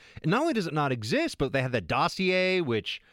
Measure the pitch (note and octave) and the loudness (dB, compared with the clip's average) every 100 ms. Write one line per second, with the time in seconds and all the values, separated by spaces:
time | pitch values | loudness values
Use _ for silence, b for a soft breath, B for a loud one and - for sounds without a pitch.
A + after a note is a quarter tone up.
0 | B B D#3 A3 E4 A3+ E3 D3+ C#3+ B2 | B B 0 2 2 0 -2 -2 0 -2
1 | G#2+ A#3+ E4 - C#3 C#3 B2+ A#2+ E2 A#2+ | 0 0 0 -2 0 0 0 -2 0 0
2 | E3+ - F#3 F#3 F#3 F#3 D3+ A2 - - | 0 0 2 2 2 0 0 -2 -2 -10
3 | b | b